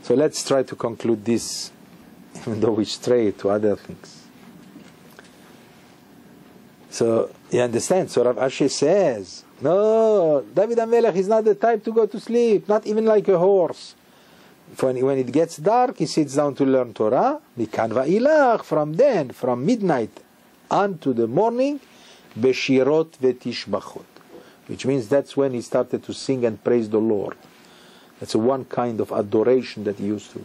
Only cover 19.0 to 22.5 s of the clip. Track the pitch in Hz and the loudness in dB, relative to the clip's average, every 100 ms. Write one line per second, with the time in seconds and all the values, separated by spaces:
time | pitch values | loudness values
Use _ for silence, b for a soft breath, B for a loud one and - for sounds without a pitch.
19 | 285 202 131 - 127 120 151 240 190 139 | 2 2 -4 -4 -4 -2 0 0 0 0
20 | 107 - _ _ _ _ _ 165 202 180 | -2 -10 _ _ _ _ _ -2 -2 -2
21 | 139 117 113 139 226 240 277 294 B B | -2 0 0 2 0 0 -2 -4 B B
22 | B B B 107 131 | B B B 0 0